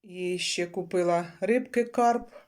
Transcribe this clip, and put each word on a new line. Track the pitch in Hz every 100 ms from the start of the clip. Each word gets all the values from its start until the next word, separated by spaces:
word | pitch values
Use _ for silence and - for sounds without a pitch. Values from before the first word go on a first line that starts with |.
І | 208 180 180 180
ще | - - 175
купила | 180 180 180 175 175 170 -
рибки, | 190 240 254 -
карп. | 233 - 240 233 - -